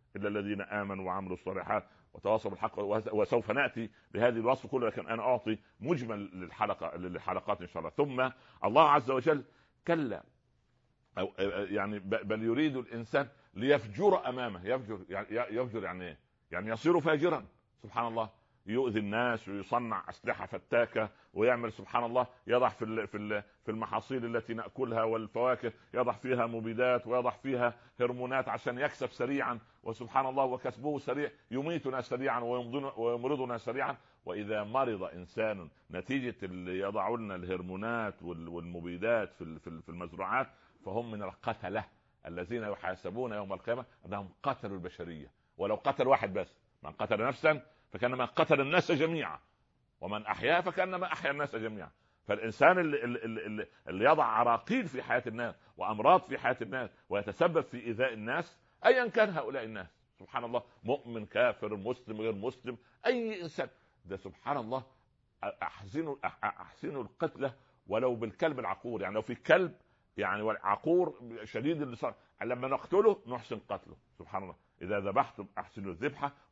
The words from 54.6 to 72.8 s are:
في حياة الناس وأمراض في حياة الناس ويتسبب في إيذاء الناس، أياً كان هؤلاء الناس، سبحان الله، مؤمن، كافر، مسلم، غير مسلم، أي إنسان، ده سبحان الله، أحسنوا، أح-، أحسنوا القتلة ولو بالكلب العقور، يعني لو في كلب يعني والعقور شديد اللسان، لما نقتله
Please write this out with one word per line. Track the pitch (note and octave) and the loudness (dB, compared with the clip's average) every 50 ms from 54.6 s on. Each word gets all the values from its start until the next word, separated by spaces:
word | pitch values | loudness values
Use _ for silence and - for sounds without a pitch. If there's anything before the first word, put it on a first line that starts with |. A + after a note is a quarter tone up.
| - - G#3+ C4 A3+ D#3 | 2 0 -2 -2 -2 -2
في | B2+ B2+ - | -6 -8 -2
حياة | - A2+ B2+ - B2 | 0 0 0 0 -2
الناس | G#2+ A#2 A#2+ A2+ - - _ - _ - | -4 -4 -6 -6 -6 -10 _ -20 _ -6
وأمراض | F2 G2 A2 G#2 - C#3+ F3+ F3+ | -4 -2 -2 4 8 8 8 8
في | - - C3 B2 | 6 2 -6 0
حياة | - B2 B2+ - | 0 0 0 0
الناس | A2+ G#2 F#2+ C3 A#2+ G2 - _ _ _ | -2 -4 -4 -4 -6 -6 -10 _ _ _
ويتسبب | F2+ G2+ G2+ G#2 G2 - D#3+ F3 D#3+ D#3+ | -2 -2 -2 -2 2 4 4 4 4 2
في | - - - B2 G#2+ | 0 0 -6 -8 -6
إيذاء | A#2+ A2+ G2+ C3 C3 A#2 | -6 0 0 0 0 0
الناس، | A2 G#2+ A2+ C3 E3 E3+ - - _ _ _ _ _ - | -4 -6 -4 -4 -4 -4 -6 -12 _ _ _ _ _ 6
أياً | G#3+ C4 B3+ B3 A3+ | 6 6 6 4 2
كان | - A3+ G#3+ G#3 | 2 2 2 2
هؤلاء | F3+ D#3 B2+ A2 C3+ C3+ A2+ | 2 -2 -4 -4 -6 -6 -6
الناس، | A2+ A2 G2+ F#2 - _ _ _ _ _ _ | -6 -8 -10 -10 -12 _ _ _ _ _ _
سبحان | F#2 - - B2+ A#2+ | -20 -6 -6 -6 -4
الله، | A#2 A#2+ A#2+ - - - _ - | -2 -2 -4 -4 -4 -14 _ -2
مؤمن، | G#2+ C3+ - - A#2+ A#2 A2+ G#2+ | -2 -2 -2 -2 -8 -10 -10 -10
كافر، | - - A#2+ B2 B2 A2 - - G#2 G#2+ | -2 2 4 4 4 4 0 -4 -6 -6
مسلم، | G2+ F#2+ A2+ B2+ - - - A2 G#2+ | -4 -4 -4 -6 -6 -6 -10 -8 -4
غير | A2 A2+ G#2+ | -2 -2 -2
مسلم، | G2 G2+ B2+ B2+ - - A#2+ B2 A2+ - _ _ _ - | -2 -4 -6 -6 -6 -8 -10 -10 -10 -14 _ _ _ 0
أي | A3+ B3+ B3 A3+ A3+ A3 F#3 | 0 0 0 0 -4 -6 -6
إنسان، | F3 D#3+ - - C#3+ B2 - _ _ _ _ _ _ | -10 -10 -6 -6 -6 -6 -8 _ _ _ _ _ _
ده | E2+ F#2+ F#2+ | -10 -10 -8
سبحان | - G2 F2+ - - B2+ C#3+ C#3 | -8 -12 -16 -10 -6 -4 -4 -2
الله، | A2+ A2 - C3 B2+ - _ _ _ _ _ _ _ _ _ _ - | -2 -4 -4 -6 -6 -8 _ _ _ _ _ _ _ _ _ _ -8
أحسنوا، | G#2 - - F#2 E2+ - - G#2 G2 F2+ D3+ E3 D#3 C#3 - - | -8 -6 -6 -8 -8 -8 -10 -16 -8 -6 -4 -4 -4 -6 -4 -4
أح-، | F#2+ - - - | -6 -6 -2 -4
أحسنوا | G#2+ - - F2 - - - - - D3 C#3 A2+ | -4 -4 -4 -12 -18 -16 -10 -8 -6 -6 -6 -6
القتلة | G2+ - _ E3+ D#3 - - C3 C3+ A#2+ - _ _ _ _ _ - | -8 -6 _ -4 -4 -2 -2 -2 -2 -2 -6 _ _ _ _ _ -2
ولو | G2 A2+ B2 B2+ A#2+ | 0 2 2 2 0
بالكلب | A2+ A#2 A2 G2+ - E3+ D#3+ D3 B2+ | 0 -4 -6 -2 0 0 0 0 0
العقور، | A2+ F2+ F#2+ - - A#2+ A#2 G2+ | -2 -2 -4 -4 -6 -6 -4 -4
يعني | G2 F#2 G2+ | -4 -2 -2
لو | A2 | -2
في | G#2+ - B2 | -2 -2 -6
كلب | - - - D3+ F3+ F#3 E3 - - _ _ _ _ _ _ _ - | -6 4 6 6 6 6 2 -2 -8 _ _ _ _ _ _ _ -2
يعني | G#2 F#2 G2 G#2 | 0 0 0 0
والعقور | G#2+ A2 G#2+ - - G2 G2+ - - D#3 E3+ F3+ F3+ D#3+ C#3 - A#2+ A#2 A2+ A2+ G#2+ | 0 0 0 0 2 2 2 2 4 4 4 4 4 2 -2 -8 -14 -14 -12 -12 -12
شديد | G#2 - A2+ A#2 D3+ E3+ D3+ | -6 -6 -2 0 0 0 0
اللسان، | D3 B2+ A#2 - - B2 G#2 - _ _ _ _ | -2 -6 -6 -4 -4 -4 -6 -6 _ _ _ _
لما | G2+ A#2 B2 B2 B2+ C3 | -4 -4 -2 -2 0 -2
نقتله | C3+ B2+ | -2 -2